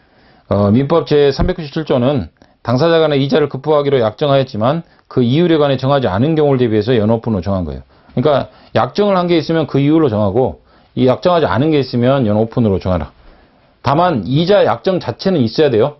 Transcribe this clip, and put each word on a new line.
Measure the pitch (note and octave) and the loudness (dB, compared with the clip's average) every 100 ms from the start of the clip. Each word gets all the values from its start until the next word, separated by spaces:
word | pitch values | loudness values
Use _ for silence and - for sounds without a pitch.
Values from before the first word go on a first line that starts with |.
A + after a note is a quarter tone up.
| _ _ _ _ - | _ _ _ _ -4
어, | G2+ G2+ | 2 4
민법 | A2 C#3 E3+ - | 2 2 0 2
제 | D3 C#3+ | 2 2
삼백구십칠 | C#3 F3 F3+ D3+ D#3+ D#3 | 2 -2 -4 -8 -6 -2
조는 | C#3 A#2+ D3 E2+ _ _ _ | 0 0 -2 -4 _ _ _
당사자 | - B2 E3 E3 | -4 0 2 2
간에 | D#3 C#3+ | 2 0
이자를 | C#3 D#3+ C#3+ | 0 0 -2
급부하기로 | C3+ D3+ D3+ C#3+ C3+ | -4 -2 0 2 0
약정하였지만 | A2 G#2 D3 C#3 C3 G#2 A#2 D#3+ - _ - | 0 -2 0 0 -2 -2 -2 -2 -6 _ -8
그 | - | -2
이율에 | A#2+ C#3 F3 E3 | 0 2 2 2
관해 | D3 C3+ | 2 0
정하지 | C3 C#3+ A#2+ | 0 0 0
않은 | F#2 C#3 D#3+ | 0 0 2
경우를 | D3 C3+ | 2 2
대비해서 | B2 G#2+ G#2 B2+ | 2 0 0 0
연오픈으로 | G#2 A#2 A#2+ G#2 | 0 0 -2 -4
정한 | F2 G2 D#2+ | -2 -4 -6
거예요. | C2+ - _ - | -10 -14 _ -10
그러니까 | - D3+ C3+ - - - A#2 | -4 0 0 -2 -12 -6 -2
약정을 | A#2+ D#3+ G#3 F#3+ | -2 0 0 0
한 | F3 | 0
게 | E3+ | 0
있으면 | C3+ E3 D3 | 0 -2 -2
그 | C#3+ | 0
이율로 | C#3 D#3+ D3+ | 2 2 2
정하고 | G#2 G#2 G2 B2+ - _ _ _ | 0 -2 0 -2 -4 _ _ _
이 | - B2 | -2 0
약정하지 | B2 F3+ F3 C3+ | 2 0 0 0
않은 | F#2+ D3+ | 0 0
게 | D3+ | 0
있으면 | C#3 B2 A#2+ C#3 A2+ | -2 0 0 2 0
연오픈으로 | G#2 A2+ - A2+ F#2 | 0 -2 0 0 0
정하라. | F#2+ F2+ - - - - _ _ _ _ | -2 -4 -6 -14 -20 -20 _ _ _ _
다만 | - C#3+ F3+ C#3+ F2+ | -2 0 0 -2 -2
이자 | C3+ E3+ G3+ D3+ | 0 2 2 2
약정 | A2+ - F3+ | 0 -2 -4
자체는 | - A#2 F#3+ F3+ | -4 -6 -2 0
있어야 | A#2 - D3+ | 0 0 2
돼요. | A2+ C3+ | 2 0